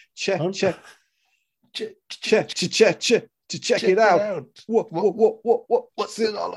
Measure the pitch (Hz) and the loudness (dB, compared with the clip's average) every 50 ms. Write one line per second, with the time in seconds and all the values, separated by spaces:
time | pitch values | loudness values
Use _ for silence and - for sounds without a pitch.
0 | _ _ _ - - 196 196 170 151 185 196 - 202 185 160 - - - - _ | _ _ _ -8 -4 -4 -2 -2 -2 -4 -2 -2 -2 -2 -2 -4 -12 -20 -20 _
1 | _ _ _ _ _ _ _ _ _ _ _ _ _ _ - - 427 - - _ | _ _ _ _ _ _ _ _ _ _ _ _ _ _ -12 -12 -12 -12 -12 _
2 | _ - - - - - 214 214 - - - - 185 - - - - 190 160 - | _ -20 -18 -8 -2 2 2 2 2 -2 -6 -6 -6 -2 2 4 4 4 4 0
3 | - - 233 214 - - _ _ _ - - 143 - - 247 285 226 202 185 202 | 0 0 0 0 0 -4 _ _ _ -12 -12 -8 -2 -2 -2 0 2 2 2 4
4 | 226 208 180 165 208 214 190 156 123 - _ - - - 226 220 170 - 160 165 | 4 4 4 4 2 0 -6 -8 -10 -14 _ -18 -8 -2 -2 -2 -2 -2 -4 -2
5 | 196 202 180 214 220 202 - - - 233 - 240 - - 233 - - _ - - | 0 0 0 2 2 2 2 0 0 0 0 0 0 -2 -2 -2 -2 _ -10 -10
6 | - - - 202 226 214 208 190 170 175 - | -8 -8 -4 -4 -2 -2 -2 -4 -6 -8 -8